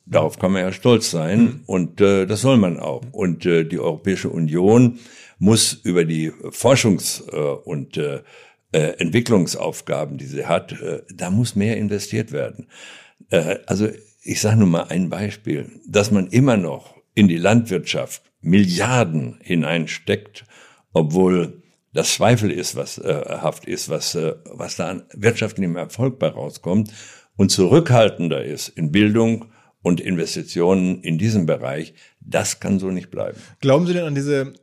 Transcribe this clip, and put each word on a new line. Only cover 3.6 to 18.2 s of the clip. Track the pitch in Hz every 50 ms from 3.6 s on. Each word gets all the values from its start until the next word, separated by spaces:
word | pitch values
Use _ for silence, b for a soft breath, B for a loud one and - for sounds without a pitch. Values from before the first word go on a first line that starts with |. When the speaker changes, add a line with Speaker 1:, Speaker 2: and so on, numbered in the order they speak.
| 80
Speaker 1:
die | 80 85
Europäische | 69 - 82 78 - - 98 92 - - 82
Union | 82 85 80 76 78 87 92 104 113 123 127 117 120 B B B B B B B B
muss | B 92 107 113 110 - - -
über | - - 104 87 87 85
die | 80 80 78 78 78
Forschungs-, | - - - - - - - 123 135 123 123 107 90 - - - - - - -
äh, | -
und, | 80 73 71 67 - - - 82 71 65 - -
äh, | 80 73 71 69 64 b b b b b b b b _ _
äh, | - 78 78 82 - -
Entwicklungsaufgaben, | 92 80 82 120 120 120 110 92 82 - - - - 80 - - - - 71 71 78 71 69
die | 65 69
sie | 65 71 69 67
hat, | 71 87 92 - - - -
äh, | 85 85 78 - - - 95
da | - 87 90
muss | 95 117 123 - -
mehr | 101 101 113 110
investiert | 104 107 98 104 98 - - 110 117 110 -
werden. | - 73 64 - - - - B B B B B B B B B B B - _
Äh, | 98 85 78 87 98 - -
also | - 92 101 107 107 - - - _ _ _
ich | _ - 104 -
sage | - 107 110 113
nur | 101 90
mal | 85 82 -
ein | - 78 92 90 80
Beispiel, | 82 90 104 101 - - _ 78 76 71 - - - - - -
dass | - 104 104 110
man | 107 98 90
immer | - 107 123 139 135 117
noch | 98 85 76 67 - - - _ _ _ _ _
in | 113 101
die | 90 82
Landwirtschaft | 85 90 98 113 120 113 - 92 82 78 - - 69 64 - - -